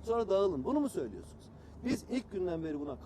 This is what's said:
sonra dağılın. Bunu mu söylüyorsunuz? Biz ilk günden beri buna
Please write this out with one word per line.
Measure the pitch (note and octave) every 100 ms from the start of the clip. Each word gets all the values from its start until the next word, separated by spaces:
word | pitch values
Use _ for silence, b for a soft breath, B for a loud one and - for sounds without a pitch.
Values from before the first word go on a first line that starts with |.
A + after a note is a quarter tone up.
sonra | - A#3 A3
dağılın. | G3 G3 D3
Bunu | C3+ C#4+
mu | C#4+
söylüyorsunuz? | F3+ A#2+ F2+ - - - B B B -
Biz | - -
ilk | B3 -
günden | G3 F3+ E3
beri | D#3+ D3
buna | D3 B2+